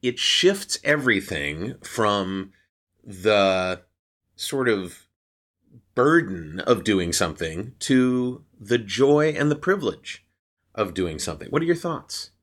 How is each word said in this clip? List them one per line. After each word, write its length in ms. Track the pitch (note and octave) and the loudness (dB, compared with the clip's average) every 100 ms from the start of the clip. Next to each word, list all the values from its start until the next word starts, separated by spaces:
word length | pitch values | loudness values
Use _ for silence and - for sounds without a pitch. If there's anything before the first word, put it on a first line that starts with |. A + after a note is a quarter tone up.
It 180 | B2 A#2+ | -4 -2
shifts 600 | - - F3 G3 - - | 0 2 2 2 -6 -6
everything 920 | C#3+ D3 B2+ G2+ - D#2+ C#2+ D2+ G2+ - | 0 2 4 4 2 -6 -4 -6 -8 -10
from 680 | - - G#2+ G2+ F#2+ F#2+ F#2+ _ _ _ _ _ | -10 0 2 2 0 -4 -8 _ _ _ _ _
the 800 | - F#2+ G2 G#2 G2 F#2 F#2 F2+ _ _ _ _ _ _ | -18 -2 2 4 4 2 0 -4 _ _ _ _ _ _
sort 320 | - C#3 B2 | -8 -2 0
of 400 | G#2 F2+ - _ _ _ _ _ _ _ B2 _ | 0 -2 -14 _ _ _ _ _ _ _ -20 _
burden 680 | - C3 E3 G#2 F#2 D#2 E2+ | 0 4 4 2 -8 -10 -6
of 240 | - A#2 | 0 2
doing 280 | G2 G2 F2 | 4 0 2
something 640 | E2+ F2 D#2 E2 E2 A2+ - | 0 -2 -2 -6 -6 -10 -10
to 640 | - C3 B2+ B2+ B2 B2 _ _ | 2 4 4 2 -2 -6 _ _
the 200 | G2+ A#2+ | -2 -2
joy 560 | G#2 A2+ C#3 D3 D#3 D3+ | -2 2 4 4 2 0
and 140 | D3 | 0
the 60 | D3 | 0
privilege 680 | E3+ G3 B2 E2 - - _ _ _ _ _ | -2 0 -2 -6 -14 -18 _ _ _ _ _
of 200 | - G2+ | -4 -4
doing 240 | E2+ F2 D#2 | -2 -4 -4
something. 300 | - D2+ - | -8 -8 -4
What 100 | C#3+ | -4
are 60 | E3 | 0
your 80 | |
thoughts? 560 | E3+ E3+ D#3 - - - _ | -2 -2 -8 -10 -14 -14 _